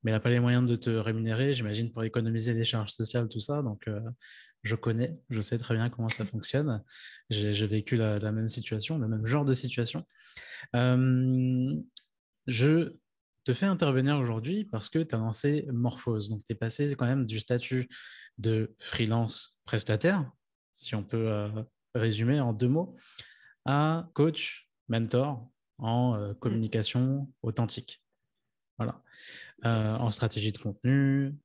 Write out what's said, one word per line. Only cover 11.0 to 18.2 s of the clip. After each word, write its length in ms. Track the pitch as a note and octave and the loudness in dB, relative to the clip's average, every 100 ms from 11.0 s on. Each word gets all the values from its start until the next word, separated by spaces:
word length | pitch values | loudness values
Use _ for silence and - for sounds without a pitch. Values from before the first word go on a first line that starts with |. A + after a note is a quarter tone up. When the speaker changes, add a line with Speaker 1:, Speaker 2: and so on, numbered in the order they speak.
| B2+ B2+ B2+ B2+ B2+ B2+ B2+ D3+ - - _ _ _ _ - | 4 4 4 2 2 2 0 -2 -8 -16 _ _ _ _ -6
Speaker 1:
je 480 | A#2+ C#3 D#3+ E3 - _ _ _ _ | 2 4 4 2 -6 _ _ _ _
te 100 | - | -2
fais 120 | B2+ G3 | 2 2
intervenir 540 | F#3 D3+ C3 C3 D3 | 4 4 4 4 2
aujourd'hui 460 | A#2+ A2+ A#2 G3+ G3+ | 2 -2 -2 -4 -4
parce 220 | A2+ - | -6 -2
que 120 | D#3+ | -2
t'as 180 | D#3+ A2+ | 0 -2
lancé 500 | A2+ A2 C#3+ D3+ D3 | -2 -2 0 0 -2
Morphose. 560 | A#2+ B2 B2 - A2 G#2 | 0 -2 -2 -4 -2 -2
Donc, 160 | G#2+ - | -6 -6
t'es 80 | |
passé 400 | G#2 A2+ - C#3+ C3+ | -4 -4 -2 -2 0
quand 120 | A#2+ | 0
même 180 | C3+ A#2 | 0 0
du 140 | A2 | -4
statut 500 | - B2 - B2+ B2+ - - - | -2 -2 0 -2 -2 -8 -18 -20